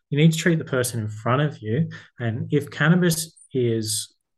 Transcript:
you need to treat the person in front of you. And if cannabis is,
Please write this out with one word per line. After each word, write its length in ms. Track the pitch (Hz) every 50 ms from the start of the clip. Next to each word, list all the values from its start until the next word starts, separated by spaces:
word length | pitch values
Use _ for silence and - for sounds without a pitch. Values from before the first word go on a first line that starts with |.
| _ _
you 80 | 143 143
need 140 | 156 165 160
to 60 | -
treat 200 | - 180 165 160
the 60 | -
person 360 | - - 127 120 - - 113
in 80 | 107 107
front 340 | - - - 117 123 139 151
of 160 | 143 120 - 107
you. 260 | 107 110 143 165 160 - - - - _ -
And 300 | 123 113 110 131 160 160 151
if 180 | 147 - -
cannabis 680 | - - 147 156 175 180 180 175 165 - - - - _ _ _ -
is, 640 | 131 123 117 113 113 110 110 110 - - - _ _ _ _ _